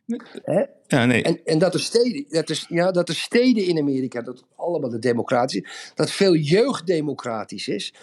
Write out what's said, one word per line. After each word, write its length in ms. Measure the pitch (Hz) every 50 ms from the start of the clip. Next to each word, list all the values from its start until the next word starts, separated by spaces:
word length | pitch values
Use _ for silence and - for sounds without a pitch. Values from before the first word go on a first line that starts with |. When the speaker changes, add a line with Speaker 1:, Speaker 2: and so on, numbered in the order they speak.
| _ - 226 - - - - - -
Speaker 1:
Hè? 200 | - 151 196 - - - _ _
Speaker 2:
Ja, 180 | - - 131 117
nee. 180 | 123 123 104 -
Speaker 1:
En, 160 | 165 160 - -
en 140 | - 160 156
dat 140 | 190 175 170
er 60 | 147
steden, 460 | - - - 233 247 247 190 139 143 -
dat 200 | 160 165 151 -
er, 160 | 160 - - -
ja, 220 | 170 170 175 190
dat 180 | 185 175 170 170
er 60 | 160
steden 500 | - - - - 240 247 262 240 220 185
in 120 | 175 170 160
Amerika, 420 | 143 143 135 131 131 120 - 120
dat 220 | - 127 123 - _ _ _
allemaal 340 | - 160 170 175 151 139 120
de 100 | 120 113
democratie, 680 | 117 127 117 120 104 - 127 120 123 139 - 98 - - - - - - -
dat 160 | - 156 147
veel 240 | - - 202 190 170
jeugd 500 | 160 151 139 170 202 247 285 233 - 165
democratisch 800 | 180 180 160 151 151 131 - - 123 113 107 98 - 107 98 -
is, 260 | - - - - - - -